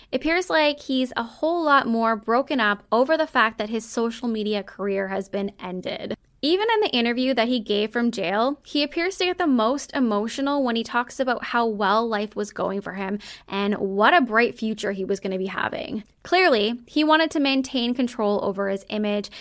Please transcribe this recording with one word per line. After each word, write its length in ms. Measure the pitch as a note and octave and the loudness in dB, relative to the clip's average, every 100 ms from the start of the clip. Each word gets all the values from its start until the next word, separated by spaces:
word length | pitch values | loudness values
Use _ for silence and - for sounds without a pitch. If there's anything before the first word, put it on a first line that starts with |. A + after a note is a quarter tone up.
| - | -6
it 40 | C4 | -4
appears 340 | D4+ E4+ F4+ | 0 0 2
like 300 | D#4+ D4+ D4 | 2 2 0
he's 340 | - C4 B3+ - | -2 -2 -2 -4
a 80 | |
whole 400 | A#3 - D#4 F4 | -8 -4 -2 0
lot 220 | D#4 C#4 A#3 | 4 4 4
more 300 | A3+ A3+ A3 | 0 0 0
broken 440 | A3 A#3+ C4+ C#4 | 0 0 2 0
up 220 | G#3 G3+ - | 2 0 0
over 240 | A3+ C4 D#4+ | 2 2 2
the 120 | D#4 | 2
fact 320 | B3+ A3+ A3+ | 2 2 0
that 100 | A3 | -4
his 160 | A3+ A3 | -4 -4
social 420 | - A#3 A#3 A#3+ | -2 -2 -2 -4
media 360 | A3 G#3 G#3 | -2 -2 -2
career 460 | G3 - G3 G3 F#3+ | -4 -6 -2 -2 -2
has 200 | G3 G3 | -4 -4
been 220 | G3+ G3 - | -4 -6 -8
ended. 560 | F#3 F3+ - - G#3 - _ _ | -10 -8 -8 -8 -8 -10 _ _
Even 240 | C#4 F#4 A4 | 0 0 2
in 60 | A4 | 2
the 80 | G#4+ | 2
interview 460 | B3 A#3 A#3+ B3+ B3+ | 0 0 0 0 2
that 140 | A#3 | 0
he 100 | B3 | 0
gave 320 | G#3 G#3 G#3+ | 0 -2 0
from 180 | B3 A#3+ | 0 -2
jail, 500 | A3+ F3 G3+ B3 D4 - | 0 -2 0 0 -2 -4
he 160 | D4 | -2
appears 340 | D4 E4+ F4 G4 | -2 -2 -4 -2
to 80 | F4+ | -2
get 120 | F4+ | 0
the 80 | F4 | 2
most 480 | B3+ A3 C#4+ - | 4 2 0 -4
emotional 680 | C#4+ A#3+ G#3 A3 - C#4 C#4+ | -2 0 0 -2 -2 -2 0
when 120 | B3+ A3+ | 0 -2
he 80 | |
talks 360 | A3 A#3+ B3 - | -2 -2 -4 -2
about 240 | C4 A#3 | -2 -2
how 240 | - A#3+ A#3 | -2 0 0
well 400 | G#3 G3 G#3+ A#3 | 2 2 4 2
life 280 | G#3 G#3+ - | -2 -4 -4
was 140 | G#3 | -6
going 320 | - F3+ G3 | -4 -2 -2
for 120 | G3 | -6
him 260 | F#3+ F#3+ G#3 - - - | -6 -6 -6 -8 -18 -8
and 280 | G3 G3+ G#3 | -2 0 0
what 400 | G3 G3 A3 F4 | 0 2 4 6
a 60 | |
bright 360 | A#3 G#3+ A#3+ - | 4 4 2 0
future 340 | A3 G#3+ G3+ | -4 -2 -4
he 140 | F#3+ F#3+ | -4 -2
was 140 | G3 | -2
gonna 180 | G3 F#3 | -2 -4
be 80 | F#3+ | -4
having. 580 | F#3 - - - G#3+ - _ | -4 -4 -4 -8 -10 -10 _
Clearly, 560 | - F4+ F4+ A#3 G#3 A#3+ - | 0 4 6 4 2 -2 -4
he 160 | D4+ | 0
wanted 260 | D4+ D#4 D#4+ | 4 4 4
to 100 | D#4+ | 2
maintain 540 | C#4 C4+ C4 C4 A#3+ | 2 2 0 -2 -2
control 500 | B3 A#3+ - G#3 G#3 | 0 -2 0 0 0
over 260 | - F#3+ G3 | 0 -2 -2
his 180 | G3 - | -4 -4
image 400 | G#3+ G#3 G#3 G#3 - | -4 -2 -2 -4 -12